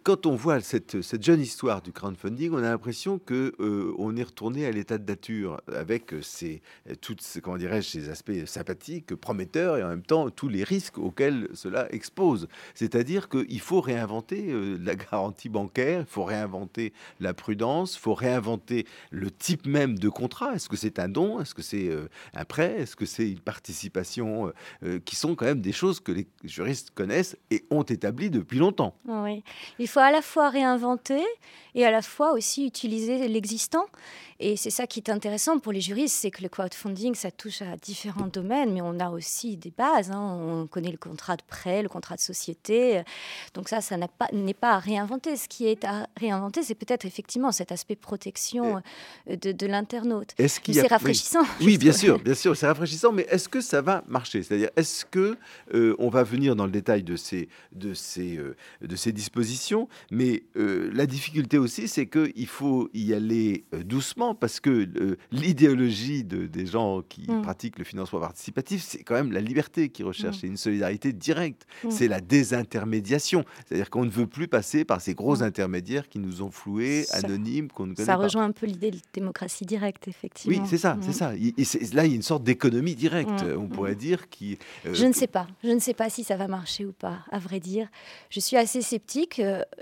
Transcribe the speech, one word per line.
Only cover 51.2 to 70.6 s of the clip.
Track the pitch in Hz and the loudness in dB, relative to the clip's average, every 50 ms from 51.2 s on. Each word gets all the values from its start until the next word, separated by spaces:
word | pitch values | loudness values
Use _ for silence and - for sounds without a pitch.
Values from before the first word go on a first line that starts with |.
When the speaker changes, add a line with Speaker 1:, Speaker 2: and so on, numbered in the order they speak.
| - - - 339 311 | 2 2 4 4 4
Speaker 1:
oui. | - - - | 4 4 4
Speaker 2:
je | 156 | 8
Speaker 1:
Oui, | 202 208 165 | 8 8 10
bien | 127 156 147 | 10 8 8
Speaker 2:
trouve. | - | 10
Speaker 1:
sûr, | 202 196 123 - | 8 8 8 8
bien | - 117 131 | 6 2 2
sûr, | - - 190 151 | 4 6 4 4
c'est | - 151 | 6 6
rafraîchissant, | 143 156 147 170 156 151 160 - 233 220 | 4 4 4 2 -4 2 4 6 6 6
mais | 190 170 - | 4 2 4
est-ce | 175 185 - - | 2 2 2 2
que | - 262 | -2 -2
ça | 247 - - 143 | 0 2 2 2
va | 135 165 196 175 - - | 4 4 2 2 0 -2
marcher ? | 120 127 120 - - 104 90 | -2 -2 -2 -2 -4 -2 -2
C'est-à-dire, | - 104 104 107 - - | 0 2 2 2 2 4
est-ce | - 160 151 - - - | 2 2 2 0 -6 -6
que, | - - 185 190 208 226 - - - - - - - - | -2 2 2 2 2 2 -2 -8 -18 -20 -20 -6 0 4
euh, | 117 117 113 107 - | 6 6 6 6 4
on | 117 123 | 2 2
va | 110 127 123 | 4 4 4
venir | 104 120 123 139 139 123 | 4 2 2 4 4 4
dans | 104 101 | 4 2
le | 95 92 | 0 0
détail | 104 92 - 113 104 95 | 0 2 2 2 2 2
de | 85 87 | 0 -4
ces, | 82 - - - 90 82 80 - - - - | -6 -6 -6 -4 -6 -6 -6 -10 -20 -20 -20
de | - 92 95 104 92 | -14 -10 -8 -8 -8
ces, | - - - - 92 90 87 85 78 | -8 -10 -10 -8 -6 -6 -6 -6 -6
euh, | 71 69 62 - - - - - | -8 -8 -10 -14 -16 -20 -18 -14
de | - 76 90 | -10 -8 -6
ces | 95 - 113 110 | -4 -2 -2 -2
dispositions, | 104 104 104 - 120 120 110 127 131 - - 208 220 240 - - - - - | -2 -4 -4 -2 0 0 0 -2 -4 -2 0 0 0 0 -2 -6 -16 -10 -4
mais, | - 117 127 123 117 - - _ - | 0 2 2 2 2 0 -2 _ -2
euh, | - 107 101 98 90 90 95 98 | 0 2 2 2 0 0 0 0
la | 120 147 | 2 2
difficulté | 139 127 139 - - 156 156 139 110 - 147 | 2 0 -2 -6 -4 -2 -2 0 4 4 4
aussi, | 131 117 - - 110 | 4 2 0 -4 -6
c'est | 113 - - 131 | -4 -2 -2 -2
qu'il | 98 - 156 156 147 - - 123 - | 0 2 2 2 2 0 -4 -8 -8
faut | - - 139 143 135 127 120 - - | -6 -2 0 2 2 2 0 0 -2
y | 107 107 104 107 | -2 0 0 0
aller, | 104 110 110 113 117 110 107 98 - - - - | 2 2 2 2 2 2 2 0 -2 -4 -8 -8
euh, | 82 87 | -8 -6
doucement, | 92 120 139 135 - - 240 240 240 214 | -4 -2 -2 -2 -4 -4 -2 -2 -2 0
parce | - - 113 - - | 0 -2 -2 -2 0
que, | - 143 131 117 101 90 85 - | 2 2 4 4 2 0 0 0
euh, | 90 98 95 - - - | 0 0 0 -2 -6 -6
l'idéologie | - 127 156 180 170 131 151 147 135 123 127 120 107 98 113 135 147 139 120 | -4 -2 2 2 4 8 8 8 8 8 4 2 2 0 -2 -2 -2 -2 -2
de, | 90 92 92 90 | -2 -4 -4 -4
des | 87 80 87 92 | -4 -4 -4 -4
gens | 90 87 113 113 101 95 95 87 | 0 0 2 2 2 0 -2 -4
qui | - - - - - | -8 -12 -10 -6 -4
Speaker 2:
Mm. | 226 220 208 | -2 -2 -2
Speaker 1:
pratiquent | 202 95 - - 117 - - | -4 -6 -6 -8 -10 -8 -10
le | 87 | -10
financement | - - 95 92 90 - 82 | -10 -8 -8 -6 -6 -4 -4
participatif, | 82 78 - - - - - 135 135 - 196 190 160 | -4 -6 -8 -10 -12 -8 -6 -6 -4 -4 -4 -6 -6
c'est | - - - - | -6 -12 -10 -4
quand | - 117 | 0 0
même | 127 143 131 | 2 2 0
la | 95 92 | 0 -2
liberté | 107 110 127 147 147 - - 170 160 135 | -2 0 0 0 0 0 0 -2 -2 -2
qu'ils | - - 98 | -2 -4 -6
recherchent, | 95 90 - - 90 101 95 | -6 -6 -4 -4 -6 -6 -6
Speaker 2:
Mm. | |
Speaker 1:
c'est | 90 | -6
une | 92 98 | -8 -6
solidarité | 98 | -4